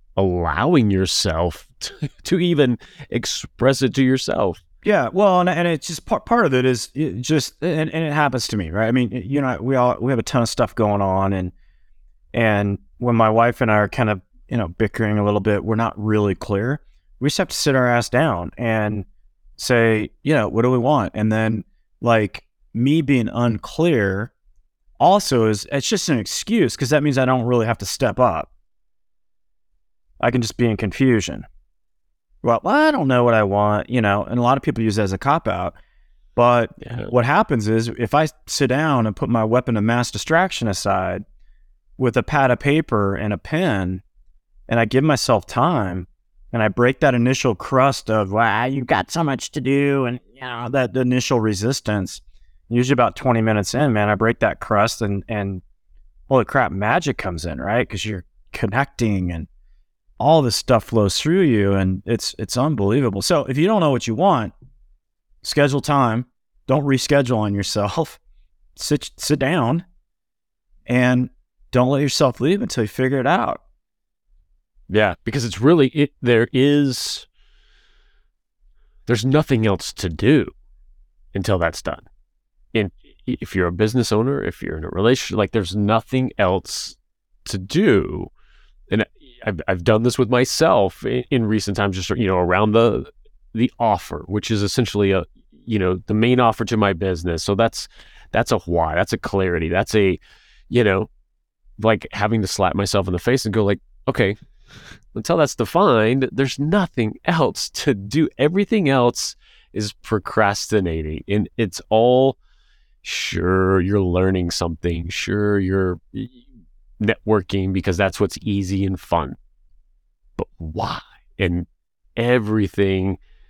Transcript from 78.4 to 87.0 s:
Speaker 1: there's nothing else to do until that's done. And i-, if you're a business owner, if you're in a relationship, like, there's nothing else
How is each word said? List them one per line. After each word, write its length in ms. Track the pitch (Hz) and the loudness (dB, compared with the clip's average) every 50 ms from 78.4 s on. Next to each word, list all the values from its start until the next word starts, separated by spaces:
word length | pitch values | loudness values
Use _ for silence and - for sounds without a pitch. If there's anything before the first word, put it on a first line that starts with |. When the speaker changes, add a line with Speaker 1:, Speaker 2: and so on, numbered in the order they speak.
| _ _ _ _ _ _ _ _ _ _ _ - _ - | _ _ _ _ _ _ _ _ _ _ _ -18 _ -2
Speaker 1:
there's 180 | 120 107 113 | -2 0 0
nothing 400 | 131 135 151 151 - 139 113 110 | 2 2 2 2 2 0 2 2
else 260 | 107 95 87 - - - | 0 0 -2 -4 -10 -10
to 160 | - - 90 | -8 -6 -6
do 360 | 80 - - 117 156 135 82 - - - _ _ - _ - - - - - _ _ _ _ - - | -4 0 2 4 4 4 2 -2 -8 -16 _ _ -20 _ -20 -20 -20 -20 -20 _ _ _ _ -10 -8
until 240 | 98 95 113 101 87 | -6 -2 0 0 2
that's 240 | 82 82 - - | 0 -2 -2 -4
done. 240 | - - - - - - _ _ _ _ _ _ _ _ _ _ _ _ - | -8 -10 -10 -10 -14 -20 _ _ _ _ _ _ _ _ _ _ _ _ -2
And 180 | 113 101 95 - - - - _ _ _ - | -2 -2 -2 -6 -12 -20 -20 _ _ _ -8
i-, 100 | 123 - | -8 -8
if 140 | - - - | -8 -6 -2
you're 120 | 95 90 87 | -2 -2 0
a 40 | |
business 400 | 90 87 110 110 120 127 110 - | 0 0 0 0 2 0 0 2
owner, 320 | 110 107 117 135 143 139 98 | 0 0 0 0 -2 -4 -4
if 180 | - - - | -6 -8 -8
you're 160 | - - - 78 | -8 -8 -8 -8
in 60 | 80 | -8
a 60 | 87 | -6
relationship, 480 | - 90 101 117 131 - - - 95 104 | -4 0 2 2 2 2 0 -4 -2 -2
like, 140 | 101 95 | -2 0
there's 240 | - 113 92 85 92 | -2 -4 -4 -2 -4
nothing 560 | 104 101 101 113 113 - - 131 131 131 120 - - | -2 0 0 0 0 -2 -2 -2 -2 -2 -2 -2 -2
else 580 | 101 90 92 - - - - - - - - _ | 0 0 0 -2 -4 -8 -10 -12 -12 -12 -16 _